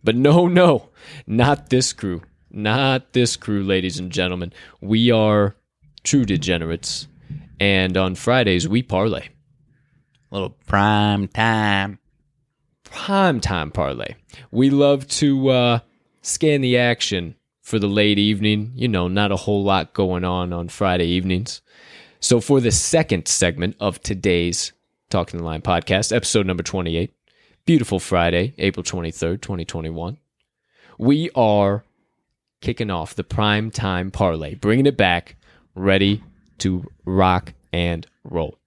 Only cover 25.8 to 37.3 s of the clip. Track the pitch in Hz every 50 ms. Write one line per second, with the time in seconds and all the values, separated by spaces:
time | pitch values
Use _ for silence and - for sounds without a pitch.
25.8 | - - 92 95 110 - 113 120 - - - 110 98 95 92 85 82 - - 95
26.8 | 87 82 82 82 92 - _ _ _ _ _ _ _ _ _ _ _ - 165 143
27.8 | 117 - 101 90 - - 95 87 85 85 87 87 92 131 - - - 98 90 -
28.8 | 87 - - 90 85 82 80 - 82 82 92 101 - - 101 87 82 - - 85
29.8 | 80 80 82 80 82 90 135 _ _ _ _ _ _ _ _ _ _ _ _ _
30.8 | _ - - - 113 123 143 156 165 - - 131 117 107 104 104 101 98 101 104
31.8 | - _ _ _ _ _ _ _ _ _ _ _ _ _ _ _ - - 117 -
32.8 | 117 104 95 85 80 - - - 90 _ - - 107 104 104 104 110 110 - -
33.8 | - 95 92 90 90 95 - - 101 90 80 80 78 73 90 - - 104 110 131
34.8 | 135 143 131 - 101 90 87 87 - - - _ _ _ _ _ _ _ _ 95
35.8 | 95 98 95 95 98 98 104 104 - - _ _ _ _ _ _ - 95 92 90
36.8 | - - - _ _ 90 92 95 95 92